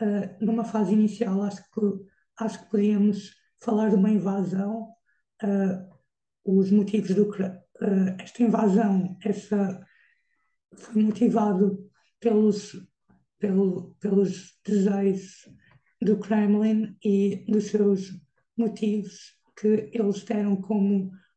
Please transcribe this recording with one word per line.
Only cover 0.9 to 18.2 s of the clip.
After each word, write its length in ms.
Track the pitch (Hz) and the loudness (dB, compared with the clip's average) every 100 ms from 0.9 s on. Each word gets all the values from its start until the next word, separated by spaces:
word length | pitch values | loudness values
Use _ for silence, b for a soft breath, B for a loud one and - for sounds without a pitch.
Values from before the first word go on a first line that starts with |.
inicial, 500 | 214 214 - 202 190 | 4 2 0 -2 -2
acho 200 | 202 - - | -2 -6 -10
que, 100 | - 208 196 B B B - | -2 -2 -2 B B B -8
acho 260 | 220 - | -8 -8
que 80 | - | -4
podíamos 640 | 208 208 208 208 196 - _ _ _ | 0 2 4 2 0 -6 _ _ _
falar 300 | - 214 220 | -2 0 2
de 60 | 190 | 4
uma 140 | 208 | 4
invasão, 800 | 208 185 196 180 190 202 226 - - _ _ _ _ | 2 0 -2 -2 -4 -4 -6 -10 -18 _ _ _ _
eh, 440 | 202 196 196 185 - - _ _ _ _ - | -2 0 0 -4 -10 -20 _ _ _ _ 0
os 260 | 190 190 | 2 4
motivos 420 | 208 190 214 - 190 | 4 2 -2 0 2
do 80 | - | 2
Ukra-, 340 | - 190 - _ - | 0 -6 -8 _ -6
eh, 360 | 202 190 185 - | -2 0 0 -4
esta 240 | - - | -14 -2
invasão, 760 | 233 - 214 196 214 190 175 - | 0 2 2 2 2 0 -2 -4
essa, 600 | 208 196 - 208 196 185 b b b b b b b b _ - | -6 -6 -4 -2 -2 -6 b b b b b b b b _ -20
foi 280 | - 214 | -4 0
motivado 840 | 214 208 226 226 208 185 196 190 - _ _ _ | 0 2 2 2 0 2 2 0 -10 _ _ _
pelos, 560 | 233 214 214 196 - - - _ _ _ _ _ | 0 4 4 2 -6 -16 -20 _ _ _ _ _
pelo, 560 | 208 190 190 175 - - | -2 2 0 -2 -8 -10
pelos 600 | 208 196 180 - - _ - | 0 2 0 -2 -14 _ -4
desejos 840 | 202 190 196 196 185 - - - b b b b _ | 0 2 2 0 -2 -6 -20 -20 b b b b _
do 160 | 185 190 | 0 0
Kremlin 800 | - 214 208 208 214 220 214 - | 0 0 2 2 2 0 -4 -6
e 420 | 214 196 196 196 - | -2 0 0 -2 -2
dos 180 | 214 202 | -2 0
seus 460 | 214 202 190 - - | 0 2 0 -4 -14